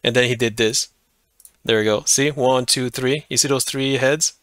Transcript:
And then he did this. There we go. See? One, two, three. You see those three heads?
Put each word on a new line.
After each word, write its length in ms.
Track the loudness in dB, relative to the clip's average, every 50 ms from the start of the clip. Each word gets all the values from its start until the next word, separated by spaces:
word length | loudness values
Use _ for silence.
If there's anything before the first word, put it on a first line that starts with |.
| 0
And 120 | 2 2
then 100 | 2 2 2
he 80 | 0
did 220 | 0 0 -2 0 0
this. 320 | 0 0 0 -2 -6 -6 _ _ _ _ _ _ _ _ _ _ _ -20 _ _ _
There 160 | 0 0 2
we 60 | 2
go. 180 | 2 0 0 0
See? 240 | 0 0 2 0 -2
One, 340 | -2 0 0 2 2 2 0
two, 240 | -2 -2 -2 -2 -6
three. 360 | -6 -2 -2 -2 -2 -2 -4 _
You 80 | 0 0
see 100 | 2 2
those 180 | 2 0 -2
three 300 | -4 -4 -4 -2 -2 0 0
heads? 360 | 2 0 0 0 -2 -6 -6 _